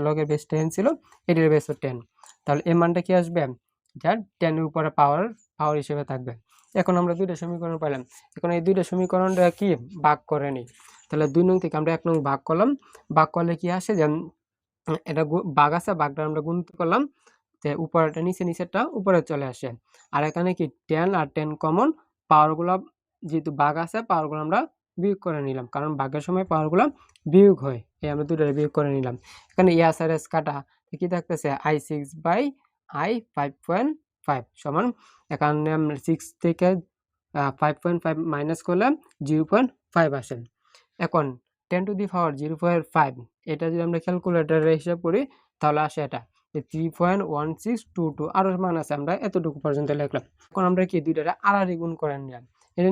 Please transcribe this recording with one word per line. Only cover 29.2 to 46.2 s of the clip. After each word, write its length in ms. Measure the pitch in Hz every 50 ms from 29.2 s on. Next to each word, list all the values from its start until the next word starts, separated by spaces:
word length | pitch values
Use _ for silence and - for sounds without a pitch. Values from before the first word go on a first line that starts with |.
| - - - - _ _
এখানে 200 | _ - 185 185 170 165 165 160 160
S 20 | - 170
আর 60 | 160 160 151 -
S 20 | - -
কাটা, 240 | 160 151 156 143 143 - - _ _ _
তো 60 | _ - 147
কি 60 | 180 175 180
থাকতেছে? 340 | 175 - - 170 151 - 147 139 139 - 156
আই 80 | 156 147 -
সিক্স 220 | - 156 147 143 135 160 156 156
by 180 | 165 175 220 285 285 269 - _ _ _ _ _ _ - 143 160 196
I 20 | 240 233 220 _ _
ফাইভ 160 | 151 143 143 - _ _
পয়েন্ট 240 | - 170 196 247 302 311 - _ _ _ _ _
ফাইভ 160 | - 143 127 120 - _ _ -
সমান, 240 | 151 143 165 226 247 240 - _ _ _ _ _ _ 156
এখানে 360 | 147 151 147 151 151 151 156 160 160
আমরা 180 | 156 151 147 139 -
সিক্স 180 | - 165 156 - - - _ -
থেকে, 260 | 170 165 - 180 180 190 175 - _ _ _ _ _ _ _ _ _ -
আহ, 160 | 151 139 139 131 -
ফাইভ 140 | 151 151 151 - -
পয়েন্ট 160 | 175 175 170 -
ফাইভ 120 | 165 160 156 160 160 151
মাইনাস 280 | 143 143 156 165 160 - -
করলে 180 | 175 185 220 262 302 311 - _ _ _ 147
জিরো 180 | 139 156 156 156 -
পয়েন্ট 180 | 196 220 262 240 - _ _ _ -
ফাইভ 160 | 170 165 147 139 135
আসে। 160 | 120 - 131 120 117 - _ _ _ _ _ _ _ _ _ - 185
এখন 200 | 165 - 165 147 139 127 123 _ _ _ _ _ _
ten 120 | 175 180 190
to 60 | 202 208 190
the 80 | 208 185 185
power 200 | 180 175 160 143 135
জিরো 140 | 147 156 160 156 175
পয়েন্ট 220 | 175 175 170 156 - -
ফাইভ, 180 | 165 151 135 127 127 117 - _ _ _ - 151
এটা 120 | 151 165 165 165
যদি 100 | 170 170
আমরা 160 | 170 175 165 -
ক্যালকুলেটরে 680 | 180 180 175 - 185 175 165 156 156 160 160 156 160 160 156
হিসাব 180 | 143 175 175 170 175
করি, 140 | 165 170 233 285 269 - _ _ _ _ _
তাহলে 200 | - 151 151 151
আসে 200 | 156 151 - 165 147
এটা 140 | 135 - 120